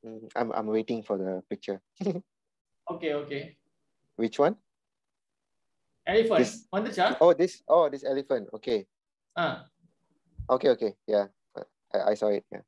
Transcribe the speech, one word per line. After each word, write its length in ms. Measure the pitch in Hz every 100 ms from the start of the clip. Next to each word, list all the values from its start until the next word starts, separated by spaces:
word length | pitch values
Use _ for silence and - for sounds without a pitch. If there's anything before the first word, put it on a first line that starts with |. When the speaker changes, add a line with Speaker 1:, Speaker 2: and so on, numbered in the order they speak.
Speaker 1:
Mm, 260 | 113 110 110
I'm, 180 | - 117
I'm 160 | 110 110
waiting 360 | 110 110 117
for 140 | 107 101
the 240 | 95 95 -
picture. 300 | 104 - 190 _ _
<laughs> 200 | 202 175 - _ _ _ _ _ -
Speaker 2:
Okay, 240 | 175 160
okay. 440 | 147 143 143 139 _ _ _ _ _ _ -
Speaker 1:
Which 200 | 113 -
one? 160 | 147 220 _ _ _ _ _ _ _ _ _ _ _ _ _ _ -
Speaker 2:
Elephant. 320 | 202 226 180
Speaker 1:
This 120 | 127 - _
Speaker 2:
வந்துச்சா? 360 | 190 220 - 220 254
Speaker 1:
Oh, 140 | 165
this, 200 | - 180 - -
oh, 240 | 165 156
this 160 | 135 135
elephant. 400 | 135 139 127 101
Okay. 240 | 110 - 113 95 _ _ _ _ -
Speaker 2:
Ah. 200 | 160 - - _ _ _ _ _ _ - -
Speaker 1:
Okay, 200 | 127 143
okay. 220 | 120 110 - -
Yeah. 200 | 104 98 _ _ - - _ _
I, 200 | 98 104
I 20 |
saw 160 | 107 107
it. 160 | 101 -
Yeah. 140 | -